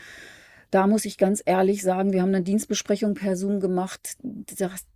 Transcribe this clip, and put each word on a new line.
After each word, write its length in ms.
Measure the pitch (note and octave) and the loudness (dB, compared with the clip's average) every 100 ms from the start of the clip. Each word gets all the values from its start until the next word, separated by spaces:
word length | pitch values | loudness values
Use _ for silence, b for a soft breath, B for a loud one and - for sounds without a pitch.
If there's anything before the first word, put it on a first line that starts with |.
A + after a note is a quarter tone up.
| B B B B B B B | B B B B B B B
da 180 | F#3+ G3 | 4 4
muss 180 | A3 G#3 | 2 0
ich 120 | - | 0
ganz 240 | F#3+ G#3 - | 0 2 2
ehrlich 360 | F#3 F#3+ G3+ | 4 2 2
sagen, 300 | F#3 F#3 G3 | 0 0 2
wir 100 | F#3+ | 2
haben 140 | F#3 F#3+ | 2 2
eine 80 | |
Dienstbesprechung 680 | F3+ G#3+ - G#3 - G#3 G#3+ | 2 0 0 -4 -2 0 0
per 240 | F#3 G3 F3+ | -2 -2 -2
Zoom 240 | G3 G3+ | -2 -2
gemacht. 560 | F#3+ F3+ F#3 - - - | 0 -2 -4 -8 -14 -12
Das, 640 | B3+ - - - F#3 F#3 - | -12 -12 -14 -6 -6 -6 -16